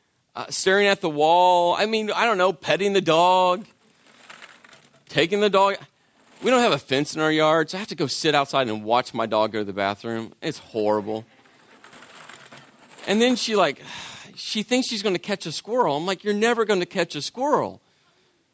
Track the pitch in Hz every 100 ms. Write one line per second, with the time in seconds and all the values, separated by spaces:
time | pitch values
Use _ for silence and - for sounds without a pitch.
0 | _ _ _ - 120 139 190 196 202 196
1 | 175 147 156 175 180 180 175 - 214 220
2 | 214 170 226 196 185 175 - 156 202 196
3 | 165 160 180 185 180 180 - _ _ _
4 | _ - - - - - - - _ _
5 | - 147 165 202 208 190 196 196 - _
6 | _ _ _ - 240 254 240 139 - 131
7 | 147 156 156 156 156 160 156 185 214 175
8 | 143 - 160 147 139 143 127 107 104 120
9 | 123 123 113 107 110 110 101 98 98 104
10 | 117 113 113 - 160 139 - 117 104 107
11 | 104 110 113 _ _ _ _ - - -
12 | - - - - - - - _ - -
13 | - 208 240 247 - 208 160 135 - -
14 | - - - - - 220 202 247 247 220
15 | 208 170 - 196 170 147 - 247 185 143
16 | 175 190 208 208 226 233 214 196 175 190
17 | 170 151 139 - 285 233 107 95 _ _
18 | _ _ _ _ _